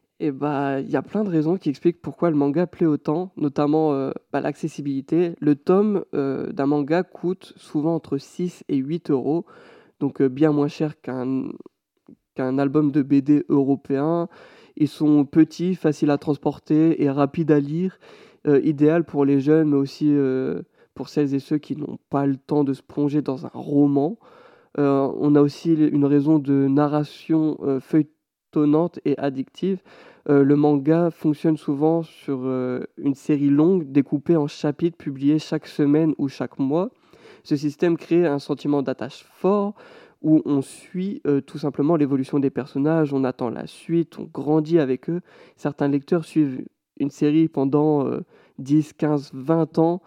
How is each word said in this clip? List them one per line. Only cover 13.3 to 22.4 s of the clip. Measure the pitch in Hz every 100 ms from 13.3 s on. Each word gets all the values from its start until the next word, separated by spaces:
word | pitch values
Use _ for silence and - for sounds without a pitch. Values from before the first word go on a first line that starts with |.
| 147 -
européen. | 143 135 135 - 135 151 170 170 - - - - -
Ils | 147
sont | - 151 147 139
petits, | 165 156 - 175 180
faciles | 160 147 151
à | 143
transporter | - 139 147 139 - 151 160 -
et | 143
rapides | 135 139 170 156
à | 147
lire, | 139 165 185 - - - - _ 151
euh, | 139
idéal | 160 143 151 170
pour | 165 143
les | 139 139
jeunes, | 139 156 151
mais | 143
aussi, | 139 - 151
euh, | 143 135 131 135 - - _ _ -
pour | 131
celles | 151 143 135
et |
ceux | - 151
qui | - 143
n'ont | 143 - _
pas | 143 143
le |
temps | 135